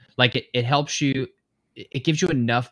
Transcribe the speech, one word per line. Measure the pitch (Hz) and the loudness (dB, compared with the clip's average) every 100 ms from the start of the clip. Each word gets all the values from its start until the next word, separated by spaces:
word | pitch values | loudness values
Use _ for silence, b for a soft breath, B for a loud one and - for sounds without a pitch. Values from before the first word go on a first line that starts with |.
| b - | b 2
like, | 123 | 2
it, | 127 - | 2 -4
it | 123 | -4
helps | 120 143 147 - | 0 0 -2 -2
you, | 143 135 131 - _ _ _ | -2 -2 -4 -12 _ _ _
it, | - - | -20 -10
it | - | -4
gives | 143 156 | -2 0
you | 180 | 2
enough | 147 117 120 123 | 2 2 0 -2